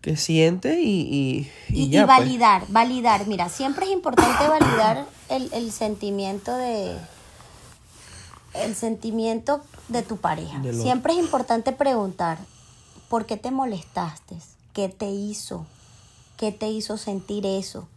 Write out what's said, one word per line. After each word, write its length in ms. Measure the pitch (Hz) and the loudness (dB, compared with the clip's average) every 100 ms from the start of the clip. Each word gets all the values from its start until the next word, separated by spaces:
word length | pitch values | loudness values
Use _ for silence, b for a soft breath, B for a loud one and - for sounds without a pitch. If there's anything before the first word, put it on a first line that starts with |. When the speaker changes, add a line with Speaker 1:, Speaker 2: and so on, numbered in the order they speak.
Speaker 1:
que 140 | - 151 | -4 -4
siente 640 | - 160 160 185 254 330 | 2 4 4 4 0 0
y, 200 | 277 196 | 2 0
y, 500 | - 143 135 131 139 B B | 0 0 0 -2 -6 B B
y 140 | - 143 | 0 4
Speaker 2:
Y, 40 | |
Speaker 1:
ya, 140 | 165 | 6
Speaker 2:
y 20 | 208 | 8
Speaker 1:
pues. 120 | 262 | 8
Speaker 2:
validar, 440 | 254 247 226 190 - | 8 4 4 4 4
validar. 580 | 214 247 254 233 202 208 | 2 2 2 2 2 2
Mira, 220 | 196 175 | -2 -4
siempre 360 | - 269 285 381 | -4 -4 -2 -2
es 40 | |
importante 560 | 381 311 240 240 254 294 | -2 2 4 4 4 4
<coughs> 0 | |
validar 580 | 311 - 226 220 240 285 - - | 4 4 4 4 2 -6 -16 -6
el, 220 | 262 254 | -4 -4
el 200 | 226 233 | -6 -6
sentimiento 840 | - 214 208 208 202 196 196 214 247 | -4 -4 -4 -4 -4 -4 -6 -6 -4
de, 400 | 247 220 185 175 165 - - - - - - - - B B B B B - | -2 -4 -6 -8 -14 -20 -20 -20 -20 -20 -20 -20 -20 B B B B B -14
el 220 | - 220 214 | -6 -6 -4
sentimiento 840 | 226 226 226 226 220 226 247 285 - - - | -4 -4 -4 -2 -2 -2 -2 -4 -4 -20 -6
de 120 | 233 | -6
tu 140 | - 214 | -4 -4
pareja. 420 | 175 160 160 139 | -2 -4 -6 -6
Speaker 1:
Del 120 | 131 117 | -4 -2
otro. 80 | |
Speaker 2:
Siempre 300 | 117 247 302 | 0 0 2
es 60 | 339 | 0
importante 520 | 330 254 240 226 247 | 0 0 0 0 0
preguntar, 680 | 262 277 240 196 180 170 160 - - - - - - - | 0 0 2 -2 -2 -4 -4 -12 -20 -20 -20 -20 -20 -4
"¿Por 160 | 233 220 | -4 -2
qué 120 | 208 | -8
te 120 | 247 | -6
molestaste? 840 | 262 262 190 - - 170 151 - 170 - _ _ | -4 -4 -6 -8 -6 -6 -10 -18 -18 -18 _ _
¿Qué 160 | - 196 | -6 -6
te 200 | 190 202 | -4 -6
hizo? 560 | 202 208 208 - 185 156 - - - - - _ - | -6 -8 -10 -10 -12 -12 -20 -20 -20 -20 -20 _ -6
¿Qué 140 | 214 | -6
te 160 | 208 214 | -4 -6
hizo 280 | 220 - 214 | -4 -6 -6
sentir 480 | - 196 185 208 196 | -6 -8 -6 -4 -2
eso? 400 | 190 190 - 175 | -4 -6 -14 -16